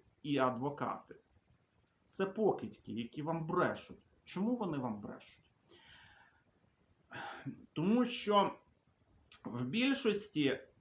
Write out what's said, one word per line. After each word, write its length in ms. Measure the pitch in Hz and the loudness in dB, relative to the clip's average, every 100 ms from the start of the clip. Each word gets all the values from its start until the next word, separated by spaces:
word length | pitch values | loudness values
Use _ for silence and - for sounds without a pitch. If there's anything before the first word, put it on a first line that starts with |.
| _ _ | _ _
і 140 | 151 139 | -2 2
адвокати — 800 | 127 120 143 143 117 - - - _ _ _ _ _ _ _ _ _ | 2 0 -4 -4 -4 -6 -10 -20 _ _ _ _ _ _ _ _ _
це 140 | - 190 | -4 -2
покидьки, 640 | 214 208 - 107 - - | 2 4 4 -2 -10 -8
які 300 | 110 117 151 | -6 -6 -6
вам 240 | 151 165 160 | -4 -2 0
брешуть. 580 | 180 131 98 - - _ _ | 2 2 0 -8 -18 _ _
Чому 320 | - 180 214 247 | -8 -2 0 0
вони 220 | 190 143 | 0 0
вам 240 | 123 104 | -2 -4
брешуть? 500 | - - - - _ _ _ - - - - - - _ _ _ _ _ _ _ _ - - - - - - | -8 -12 -16 -20 _ _ _ -20 -20 -20 -20 -20 -20 _ _ _ _ _ _ _ _ -12 -12 -10 -12 -12 -10
Тому 320 | - 175 240 240 | -2 2 4 2
що 500 | - 202 208 185 - _ _ _ _ _ _ - - - | 0 2 4 4 0 _ _ _ _ _ _ -20 -14 -8
в 200 | 120 127 | -4 -2
більшості 920 | 220 269 262 226 202 - 151 139 - - - | 2 2 4 2 0 -2 2 2 2 -6 -4